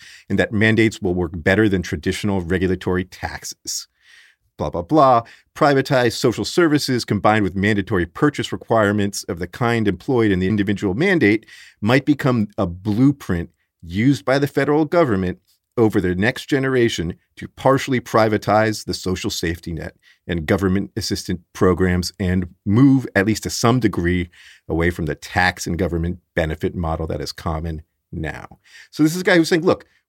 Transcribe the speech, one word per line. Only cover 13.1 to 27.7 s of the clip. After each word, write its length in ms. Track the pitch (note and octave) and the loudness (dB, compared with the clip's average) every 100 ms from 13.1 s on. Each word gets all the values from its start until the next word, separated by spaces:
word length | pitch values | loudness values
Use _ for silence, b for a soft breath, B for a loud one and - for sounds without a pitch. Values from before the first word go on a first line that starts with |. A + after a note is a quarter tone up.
| C#3+ - F2 E2 _ _ _ | 2 -4 -4 -4 _ _ _
used 420 | E2+ F#2 B2 C#3 - | -8 0 0 0 0
by 140 | C#3 | 0
the 80 | C#3 | 0
federal 380 | - C#3 D3+ D#3 | 0 0 2 2
government 540 | F3 D3+ G2 F#2 F2+ _ _ _ - | 2 2 2 -2 -6 _ _ _ 0
over 240 | A2+ G#2 | 2 2
the 140 | F2+ F2+ | 0 0
next 320 | G#2+ - - | 0 -2 -2
generation 640 | C#3 C3+ C3 A#2+ - E2 - _ - | -2 0 2 0 0 -6 -8 _ -18
to 120 | - | -18
partially 500 | - B2+ C3 - B2 | -2 2 2 0 -4
privatize 840 | - A#2 A2 G#2+ - G#2+ A2 G#2+ - | 0 2 2 2 2 2 2 -2 -6
the 100 | - | -6
social 340 | F#2 F#2 G#2 | -4 -4 -4
safety 420 | - E2+ E2+ - | -4 -4 -6 -8
net 220 | D#2+ D#2+ - b b - | -8 -10 -14 b b -6
and 220 | F2 D2+ | -6 -2
government 420 | F#2+ F#2+ F#2+ G2 - | 0 2 0 -2 -8
assistance 420 | - F#2+ - F2+ - | -6 -6 -6 -8 -10
programs 580 | - F#2+ F2 F#2 F2+ F2 - | 0 2 4 2 0 -2 -4
and 320 | F#2 F#2 F2+ - G#2 | -2 0 -2 -8 0
move, 400 | G#2+ C#3 C3+ A#2+ G2+ | 4 6 4 2 0
at 120 | G2 | 0
least 160 | G#2 | -2
to 80 | F2+ | -4
some 280 | - A#2 B2+ | 0 2 2
degree, 480 | A2+ E2+ F2 F2+ E2+ B B B - | 2 0 0 0 -4 B B B -6
away 220 | D#2+ E2+ | 0 0
from 160 | E2+ D#2 | 0 -6
the 80 | |
tax 540 | C#2+ - F#2 F2+ - - | -6 -4 0 0 -2 -6
and 100 | E2 | -4
government 400 | F2+ E2+ E2 D#2 _ | -2 -2 -4 -6 _
benefit 400 | - D#2+ D#2 F#2+ - | -4 -2 -2 -6 -4
model 300 | D#2+ D#2 D#2+ | -6 -4 -6
that 160 | D2+ | -8
is 100 | - | -10
common 520 | - F2+ D#2 E2 | -8 -6 -6 -6